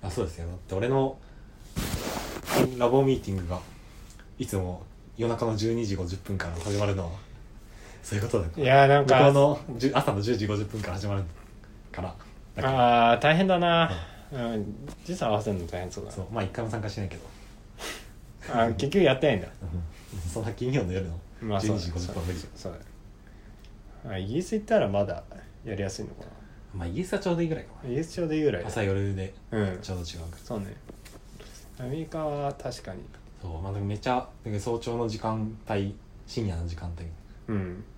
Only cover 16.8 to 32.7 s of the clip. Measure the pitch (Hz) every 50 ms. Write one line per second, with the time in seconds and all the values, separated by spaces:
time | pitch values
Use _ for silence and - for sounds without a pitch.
16.8 | 104 104 - - 101 90 - - - - - - - - - - - - - -
17.8 | - - - - - - - - - - - - - - 127 120 113 117 113 -
18.8 | 143 139 - 202 185 143 131 131 - 147 120 95 85 - - - - 85 78 87
19.8 | 85 80 - - - - - 101 82 85 - 113 107 110 104 - 120 127 131 143
20.8 | 101 87 92 95 92 85 82 85 - - - - 113 110 104 98 98 107 107 101
21.8 | 87 87 82 87 87 87 101 92 82 87 90 85 - - - - - 90 - -
22.8 | - - - - - - - - - - - - - - - - - - - -
23.8 | - - - - - 123 104 92 95 95 117 160 185 - 226 214 202 - 233 214
24.8 | 139 101 196 196 - - - - - - - - - - - - - 117 107 95
25.8 | 101 95 95 - 110 - - - - - - - - - - - - - - 95
26.8 | 85 85 87 120 180 180 - 196 - 185 170 165 170 160 160 - - - - -
27.8 | - 131 120 139 165 165 - 185 170 160 156 156 151 143 107 90 85 - - 120
28.8 | 104 98 98 98 98 101 98 95 95 95 - - - - - 110 104 98 92 90
29.8 | - - 95 90 85 82 - 85 82 85 82 - - - 104 104 98 98 101 -
30.8 | - - - - - - - - - - - - - - - - - - - -
31.8 | 127 123 139 160 160 156 - 160 156 151 147 143 143 143 139 - - 131